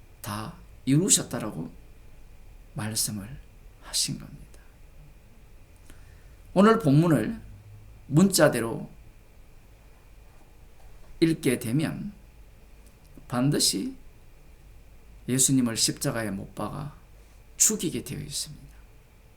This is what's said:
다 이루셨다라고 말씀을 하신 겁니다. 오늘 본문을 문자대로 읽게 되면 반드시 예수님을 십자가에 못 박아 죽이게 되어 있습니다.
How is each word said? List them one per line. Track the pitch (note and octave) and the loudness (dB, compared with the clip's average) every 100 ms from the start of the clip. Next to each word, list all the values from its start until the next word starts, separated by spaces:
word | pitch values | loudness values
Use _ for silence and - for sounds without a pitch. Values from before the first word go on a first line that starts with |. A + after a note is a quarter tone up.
| - - | -20 -14
다 | - G#2 A2 - - - B2+ | -10 -8 -10 -14 -20 -8 2
이루셨다라고 | C#3+ G#3 - - A#2+ G#2+ F2 E2 - - - - - - - - - - | 4 4 2 2 -6 -6 -8 -12 -14 -20 -20 -20 -20 -20 -20 -20 -20 -14
말씀을 | - G#2+ G#2+ - G#2 G#2 D3 - - - - | -10 -6 -4 -4 -6 -10 -16 -18 -20 -20 -20
하신 | - - - C3+ | -8 -4 -4 -6
겁니다. | - C#3+ - - - - - - - - - - - - - - - - - - - - - | -10 -18 -18 -20 -20 -20 -20 -20 -20 -20 -20 -20 -20 -20 -20 -20 -20 -20 -20 -20 -20 -20 -2
오늘 | F3+ G#3+ A3 | 6 6 6
본문을 | C#3 C#3+ F3 B2+ G#2+ - - - - - - - - | 6 6 6 4 2 -6 -14 -20 -20 -20 -20 -20 0
문자대로 | D3 G3 F3 D3 A#2+ A2+ G#2 G#2 - - - - - - - - - - - - - - - - - - - - - - - | 4 6 6 4 4 -2 -6 -10 -16 -20 -20 -20 -20 -20 -20 -20 -20 -20 -20 -20 -20 -20 -20 -20 -20 -20 -20 -20 -20 -20 0
읽게 | E3 D#3+ C#3 B2 | 2 2 -2 -2
되면 | A2+ C#3 G#2+ C#2+ G3+ - - - - - - - - - - - - | 0 0 0 -4 -10 -12 -20 -20 -20 -20 -20 -20 -20 -20 -20 -20 -6
반드시 | A#2+ C#3 - - - C4 - - - - - - - - - - - - - - | 0 0 2 0 0 -6 -10 -18 -20 -20 -20 -20 -20 -20 -20 -20 -20 -20 -14 -4
예수님을 | C3 - C3 A#2+ A2+ | 0 4 4 2 0
십자가에 | - - C#3+ A#2 G#2+ | -2 -2 -4 -2 -4
못 | G2 G2+ | -6 -8
박아 | - G#2 G2 G2 - - - - - - - | -8 -8 -8 -12 -14 -20 -20 -20 -20 -18 0
죽이게 | - G#3+ G3 A2+ | 0 0 -4 -6
되어 | - G2 | -8 -10
있습니다. | G2 - - - - - - - - - - | -8 -8 -10 -14 -20 -20 -20 -20 -20 -20 -20